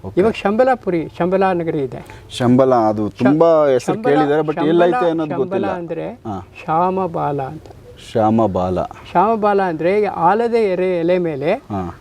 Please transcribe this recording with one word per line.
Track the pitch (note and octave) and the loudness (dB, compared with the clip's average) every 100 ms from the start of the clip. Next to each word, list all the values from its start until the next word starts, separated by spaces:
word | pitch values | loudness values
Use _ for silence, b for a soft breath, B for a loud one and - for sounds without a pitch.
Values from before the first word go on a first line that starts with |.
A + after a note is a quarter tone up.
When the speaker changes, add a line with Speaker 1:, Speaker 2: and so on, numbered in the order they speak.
| G2 | -4
Speaker 1:
ಓಕೆ. | E3+ | 0
Speaker 2:
ಇವಾಗ | G#3+ | 0
ಶಂಬಲಾಪುರಿ, | - G3 A3 B3+ B3+ - F3 D3+ - | 0 -2 2 2 2 -2 -4 -6 -4
ಶಂಬಲಾ | F3 F#3+ F#3+ | -2 0 0
ನಗರಿ | F3 E3 D#3+ | 0 -2 -4
ಇದೆ. | C3+ - - B B | -6 -8 -16 B B
Speaker 1:
ಶಂಬಲ, | - B2 B2+ C3 | -2 2 6 6
ಅದು | B2 A2 G#2+ G#2 | 6 2 0 -4
Speaker 2:
ಶ-, | - | 0
Speaker 1:
ತುಂಬಾ | B2+ D3+ E3 D#3+ D3 | 2 4 4 6 4
ಹೆಸರು | B2+ - | 2 0
Speaker 2:
ಶಂಬಲ, | A3 A3 | -2 0
Speaker 1:
ಕೇಳಿದ್ದಾರೆ, | C#3+ C#3+ D3+ | 2 2 0
but | D#3 | 0
Speaker 2:
ಶಂಬಲ, | D3+ D3+ | -2 0
Speaker 1:
ಎಲ್ಲೈತೆ | E3+ F3 B3 F3 | 4 2 2 0
ಅನ್ನೋದು | E3 D#3 | -2 -4
Speaker 2:
ಶಂಬಲ | C#3+ | -4
Speaker 1:
ಗೊತ್ತಿಲ್ಲ. | C#3 F#3+ G3 | -4 -4 -4
Speaker 2:
ಅಂದ್ರೆ | F3+ E3+ E3 D#3+ | -6 -8 -8 -10
Speaker 1:
ಹಾ. | A#3 A3+ C3+ - - | -12 -12 -12 -12 -16
Speaker 2:
ಶ್ಯಾಮಬಾಲ | - D#3+ F3+ F#3+ F#3 E3 D3 C#3+ | -4 0 0 -2 -4 -4 -4 -4
ಅಂತ. | C3+ D#3 - - - - - | -8 -12 -20 -20 -20 -20 -6
Speaker 1:
ಶ್ಯಾಮಬಾಲ. | A#2 G#2+ A2 A2 F#2 F2+ F2+ | 0 2 2 2 0 -2 -2
Speaker 2:
ಶ್ಯಾಮಬಾಲ | - - - E3+ G3+ A3+ G#3 G3 | -4 -10 -4 0 2 2 0 0
ಅಂದ್ರೆ | F#3 D#3+ E3 G#3 | 0 -2 0 0
ಆಲದ | G3+ - E3+ G#3+ A#3 | -2 0 2 2 0
ಎರೆ, | A#3 G#3 F3+ F#3 F3+ | 0 0 0 -2 0
ಎಲೆ | E3 F3+ | 0 0
ಮೇಲೆ | E3+ C#3+ C#3+ | 0 -4 -4
Speaker 1:
ಹಾ. | A#3 - G2 F2 E2 | -4 -6 -8 -8 -12